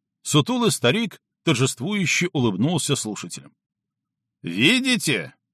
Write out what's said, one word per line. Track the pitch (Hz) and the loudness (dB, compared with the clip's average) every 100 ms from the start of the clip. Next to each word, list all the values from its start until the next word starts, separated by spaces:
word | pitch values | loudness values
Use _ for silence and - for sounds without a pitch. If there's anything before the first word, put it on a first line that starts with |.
| _ _ | _ _
Сутулый | - 151 143 247 226 | 0 2 2 2 0
старик | - 120 208 226 - _ _ | 2 2 0 -2 -8 _ _
торжествующе | - 123 131 - 147 208 165 - 175 | -2 0 0 -2 -4 -2 0 0 0
улыбнулся | 156 120 92 135 175 - 139 | 0 0 2 0 0 -2 -2
слушателям. | 107 98 87 - 69 _ _ _ _ _ _ _ _ _ | -4 -8 -10 -14 -16 _ _ _ _ _ _ _ _ _
«Видите?» — | 85 87 147 254 262 240 - 110 71 - _ | -8 2 4 4 2 0 0 -2 -6 -14 _